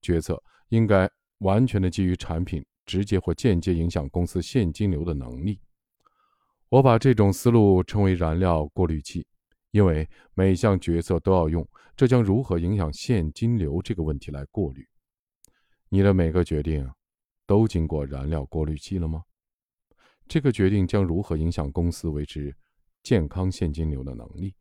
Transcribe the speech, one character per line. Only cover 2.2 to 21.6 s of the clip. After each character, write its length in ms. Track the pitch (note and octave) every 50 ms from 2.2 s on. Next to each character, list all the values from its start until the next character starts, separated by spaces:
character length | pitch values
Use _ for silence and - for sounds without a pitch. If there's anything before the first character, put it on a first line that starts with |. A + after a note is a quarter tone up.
| - - E2 E2 F#2
品 200 | - E2 D#2 - _ _ _ _
直 180 | - F2 F#2 G2+
接 160 | G2 G#2 F#2
或 140 | - - E2
间 260 | - - B2 G2 E2+
接 140 | E2 F#2+ F2+
影 180 | E2 E2 F2
响 160 | - F2 D2 C2+
公 180 | - F2+ F2
司 160 | E2 - F#2
现 300 | E2+ - - C3 G#2+ E2+
金 180 | D#2 - G#2 G2+
流 140 | F2+ D2 E2
的 100 | F2 D#2+
能 320 | C#2 B1+ A#1+ B1 B1+ D2+
力。 140 | G2 G#2 - - _ _ _ _ _ _ _ _ _ _ _ _ _ _ _ _ _ _ _ _ _
我 120 | - C3
把 160 | C3+ C3 A#2 A2+
这 160 | - C3+ B2
种 180 | G#2 G#2 G2
思 200 | F#2+ - - B2
路 320 | A#2 A#2 G#2+ G2+ F#2+ F#2 F2+
称 180 | - - G#2
为 140 | G2+ F#2+ F#2
燃 240 | F2 E2+ D#2+ D#2 E2+
料 260 | F#2 F2+ E2+ D#2+ D2+ D2
过 180 | _ - F#2 E2
滤 120 | D#2+ D2+
器， 280 | D2 - - F2+ - _ _ _ _ _ _ _ _ _
因 160 | - G#2 G2+
为 240 | F#2 D#2+ D2+ D#2 - - _ _ _ _
每 220 | - F#2 G2 F#2+
项 240 | E2+ - A2 G2 F2+
决 200 | - - E2+ E2+
策 200 | E2 - F#2+ E2
都 120 | - -
要 160 | F#2+ F2+ E2 D#2
用 160 | D#2+ E2+ D2+ - _ _ _ _ _
“这 120 | - C#3 A#2+
将 160 | B2+ B2 A2+
如 180 | G2 F#2+ A#2
何 160 | C3+ - F#2 E2+
影 180 | E2+ F2 G#2
响 160 | G#2 F2+ D2+
现 400 | D2 - - - B2+ G#2 D#2+ D#2
金 280 | - - A2+ A#2 A#2+ A2
流” 200 | F2+ D2 C#2+ F2
这 140 | F2 - A2+
个 80 | F2+
问 160 | D#2+ D#2 D2+ C#2
题 140 | - -
来 120 | D2 C#2+ C#2+
过 280 | - _ A2 F#2+ D2 C2
滤。 100 | C2 C2 _ _ _ _ _ _ _ _ _ _ _ _ _ _ _ _ _ _ _ _ _
你 120 | - G2
的 100 | G2 G2+
每 200 | G2 F#2 F2 D#2+
个 120 | D#2+ F2+ F2
决 200 | - D#2+ D2+ C#2+
定 280 | D#2+ D#2 D2 C2+ B1+ - _ _ _ _ _ _ _ _ _ _
都 220 | - G2 G#2 A2+ G#2+
经 200 | - F2+ D#2+ D2+
过 160 | D#2+ D2+ C#2+
燃 240 | C2+ C#2 C2+ C2+ D2
料 160 | E2 D#2 C#2
过 200 | - - D#2+ D#2
滤 100 | D2+ D#2
器 220 | D2 - - G2 F#2
了 100 | E2+ D#2+
吗？ 160 | D#2+ D#2+ E2 _ _ _ _ _ _ _ _ _ _ _ _ _ _ _ _ _ _ _ _ _
这 140 | - D#3+
个 100 | C#3 C#3
决 160 | A#2 - G2+ F#2+
定 200 | G#2 G#2 F#2+ F2+
将 160 | - G#2 G2
如 180 | F2 E2 F2
何 160 | G#2 - E2+ D#2
影 140 | D#2 E2
响 200 | E2+ -